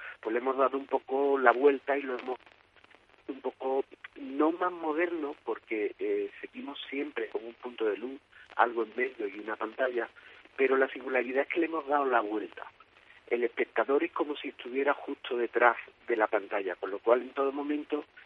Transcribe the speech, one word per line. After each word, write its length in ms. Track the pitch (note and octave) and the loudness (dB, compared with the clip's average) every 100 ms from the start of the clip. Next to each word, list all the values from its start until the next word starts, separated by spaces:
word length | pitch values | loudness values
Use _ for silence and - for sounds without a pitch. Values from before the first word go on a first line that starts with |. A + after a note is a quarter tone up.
| - - | -14 -8
pues, 140 | A2 | -2
le 60 | A#2 | -2
hemos 180 | C3 C3 | 0 2
dado 180 | B2+ C#3 | 2 2
un 100 | C3+ | -2
poco 520 | C3 - C3+ C#3 C#3 | -2 0 0 4 6
la 140 | B2 | 6
vuelta 440 | A#2 C#3+ C3+ - C#3+ | 8 8 6 0 -2
y 60 | |
lo 160 | C#3 B2 | -2 -6
hemos 200 | B2+ B2 - - _ - - - _ - - | -6 -8 -10 -20 _ -20 -20 -20 _ -20 -12
un 120 | C3+ | -8
poco, 460 | C3 - C3 C3+ - - - - | -8 -6 -2 0 -2 -6 -20 -14
no 360 | C3+ C#3 D#3 | -8 0 2
más 180 | F3 F3+ | 2 -2
moderno, 640 | E3+ D#3 D3+ F3 E3 C#3+ D3+ - | -2 -4 0 0 -2 -6 -6 -6
porque, 480 | G#2+ - A2 G2+ - | -6 -4 -2 -2 -2
eh, 320 | G#2 G2+ G2+ - | -2 -2 -2 -8
seguimos 360 | - B2 C3+ C#3 - | -14 -12 -12 -10 -8
siempre 400 | C#3 D3 A#2 G#2+ | -6 -6 -6 -6
con 120 | G#2 A2+ | -6 -8
un 80 | |
punto 320 | A#2 B2 A#2+ A2 | -12 -12 -2 -2
de 100 | F#2+ | -2
luz, 240 | B2 C3+ _ - - - | -6 -10 _ -20 -6 2
algo 260 | A#2 A#2 | 2 2
en 100 | A2 A#2 | -4 -2
medio 300 | B2+ - G2+ | -4 -4 -6
y 120 | G2+ | -6
una 160 | G#2 A2 | -8 -6
pantalla, 540 | A2 A2 B2+ B2 A2+ - - - - - | -6 -2 -2 -2 -4 -10 -20 -20 -10 0
pero 180 | C3+ C3+ | 2 4
la 140 | C3+ | 2
singularidad 540 | C#3 B2+ B2+ A#2+ C3 | -2 -2 -2 0 -2
es 40 | C#3+ | 0
que 120 | F3 | 0
le 60 | D#3+ | 0
hemos 200 | D#3+ C#3 | -2 0
dado 180 | D3 | 2
la 160 | C#3 A#2+ | 4 2
vuelta. 500 | G#2 G#2+ - - - - - - - - - | 2 -4 -6 -12 -16 -18 -20 -20 -20 -16 -4
El 160 | A#2+ | 0
espectador 640 | A#2+ - B2 - A2+ C#3 | 0 0 -2 0 2 2
es 80 | E3+ | 2
como 240 | - D3+ C#3+ | -2 -4 -4
si 120 | C#3+ | -8
estuviera 440 | - B2 C3 C#3 | -10 -6 -2 0
justo 460 | C#3 - C#3 - A#2+ | 0 -4 -10 -6 -2
detrás 400 | A#2 A#2 A#2+ - - _ - | 0 4 4 4 -6 _ -2
de 80 | |
la 120 | A2+ G#2+ | 0 2
pantalla, 500 | G#2 G2 G#2+ F#2+ F2 | 0 -2 -4 -4 -4
con 140 | F#2+ | -6
lo 80 | G2+ | -2
cual 240 | A2+ B2 | 4 2
en 80 | C3 | 2
todo 220 | C3+ C#3 | -2 -2
momento 520 | C#3 C#3+ D3 D3 D3 - - | -2 -4 -4 -4 -6 -8 -18